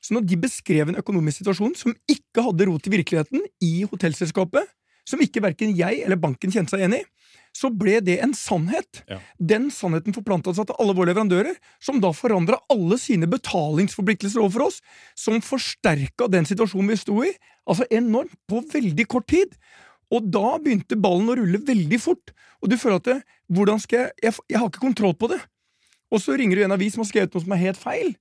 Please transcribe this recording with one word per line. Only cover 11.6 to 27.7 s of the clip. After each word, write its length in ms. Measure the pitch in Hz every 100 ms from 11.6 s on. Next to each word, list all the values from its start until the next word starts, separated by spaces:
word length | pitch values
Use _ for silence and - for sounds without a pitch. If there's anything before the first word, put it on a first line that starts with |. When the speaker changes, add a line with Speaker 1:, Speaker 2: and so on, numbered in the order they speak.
| _ _
Speaker 1:
som 200 | - 269
da 120 | 190
forandret 500 | 151 247 202 165 214 _
alle 280 | 254 170 240
sine 300 | - 208 156
betalingsforpliktelser 1120 | 247 - 185 151 151 202 - 196 214 202 226
overfor 260 | 202 208 294
oss, 140 | - _ - - -
som 240 | - 220
forsterket 880 | - 262 - - 208 151 135 - 240
den 140 | 185 156
situasjonen 440 | 190 220 190 196
vi 60 | 220
sto 220 | - 208
i, 80 | 320 381 _ _ -
altså 180 | 175 247
enormt, 440 | 226 240 220 330 - -
på 140 | 220 311
veldig 360 | 302 226 151 233
kort 200 | 247 -
tid. 280 | 330 381 _ _ - - _ _
Og 160 | 233 220
da 260 | 202 214 320
begynte 380 | 302 220 - 226
ballen 300 | 190 180 226
å 60 | 254
rulle 240 | 202 196
veldig 360 | 285 233 156 226
fort, 320 | 320 370 - _ _ _
og 60 | -
du 60 | 226
føler 240 | 254 185
at 40 | 247
det, 120 | 262 - _ _
hvordan 280 | 180 202 214
skal 200 | - 233
jeg, 120 | 254 -
jeg, 100 | 226 220 _
jeg 100 | 226
har 80 | 233
ikke 140 | - 262
kontroll 260 | 240 202 165
på 140 | 233
det. 80 | 359 - _ _ _ _ _ _
Og 80 | 220
så 160 | - 269
ringer 200 | 233 185
du 40 | 196
en 60 | 196
avis 180 | 202 214
som 80 | 214
har 20 |
skrevet 200 | 214 190 180
noe 80 |
som 100 | 170 190
er 60 |
helt 120 | 180